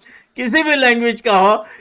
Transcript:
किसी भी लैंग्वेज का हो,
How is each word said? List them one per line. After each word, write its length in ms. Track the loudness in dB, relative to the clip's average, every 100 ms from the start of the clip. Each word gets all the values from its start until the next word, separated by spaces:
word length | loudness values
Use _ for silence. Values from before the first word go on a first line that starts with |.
| _ -20 _ -10
किसी 260 | -4 -2
भी 120 | 0
लैंग्वेज 460 | 0 0 0 -2 -4
का 180 | 0 2
हो, 280 | 2 0 -4 -20